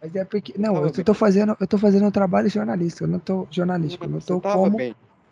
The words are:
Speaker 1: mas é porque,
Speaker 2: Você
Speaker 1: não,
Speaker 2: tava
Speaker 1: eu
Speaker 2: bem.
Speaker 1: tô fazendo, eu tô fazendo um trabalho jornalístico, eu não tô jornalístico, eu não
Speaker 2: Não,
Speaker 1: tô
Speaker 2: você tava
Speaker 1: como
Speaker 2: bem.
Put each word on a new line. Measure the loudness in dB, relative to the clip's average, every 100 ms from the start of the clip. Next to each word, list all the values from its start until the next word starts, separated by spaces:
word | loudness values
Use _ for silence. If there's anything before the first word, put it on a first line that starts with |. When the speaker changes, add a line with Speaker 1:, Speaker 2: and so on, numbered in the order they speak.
Speaker 1:
mas | -8 -8
é |
porque, | -4 -6 -6
Speaker 2:
Você | -4
Speaker 1:
não, | -2
Speaker 2:
tava | 0 0
Speaker 1:
eu |
Speaker 2:
bem. | 0
Speaker 1:
tô | 0
fazendo, | 2 4 4 2 -2
eu | -2
tô | 2
fazendo | 4 4 4
um |
trabalho | 2 2 2 0
jornalístico, | -2 -4 -2 -4 -4
eu | -4
não | -4
tô | -2 -4 -4
jornalístico, | -4 -2 -2 -4 -6
eu | -8
não |
Speaker 2:
Não, | -8
Speaker 1:
tô | -4 -4
Speaker 2:
você |
tava | 0
Speaker 1:
como | 2 2 2
Speaker 2:
bem. | -4 -8 _ _ _